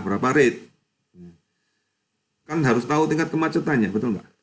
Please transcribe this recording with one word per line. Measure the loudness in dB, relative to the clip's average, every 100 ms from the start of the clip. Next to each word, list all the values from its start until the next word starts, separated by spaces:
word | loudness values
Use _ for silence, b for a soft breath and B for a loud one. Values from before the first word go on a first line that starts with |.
| -2
berapa | -2 2
rate. | 4 4 2 -10 _ _ _ _ -20 -20 -20 _ _ _ _ _ _ _ _ _ _ -6
Kan | 0
harus | 2 2 0
tahu | 0 0
tingkat | 0 -2
kemacetannya, | -2 -2 -2 0 0 0
betul | -2 -4 -4
nggak? | -8 _